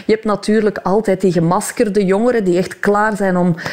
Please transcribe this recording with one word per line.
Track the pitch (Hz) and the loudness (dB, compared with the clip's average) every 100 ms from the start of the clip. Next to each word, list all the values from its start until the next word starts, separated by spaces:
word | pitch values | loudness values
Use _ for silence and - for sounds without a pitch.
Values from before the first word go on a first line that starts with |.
| - | -2
Je | |
hebt | 220 | -2
natuurlijk | 214 196 - 220 214 196 | 0 -2 0 0 0 -2
altijd | 180 208 214 190 | -2 0 0 0
die | 190 | 2
gemaskerde | 170 165 190 - - 220 202 | 2 2 0 -2 -2 0 0
jongeren | 185 196 247 233 | 0 2 2 0
die | 185 175 | 0 0
echt | 175 - | -2 -4
klaar | 202 208 214 208 | 0 2 0 0
zijn | 196 180 | 0 2
om, | 175 165 - | 0 -2 -6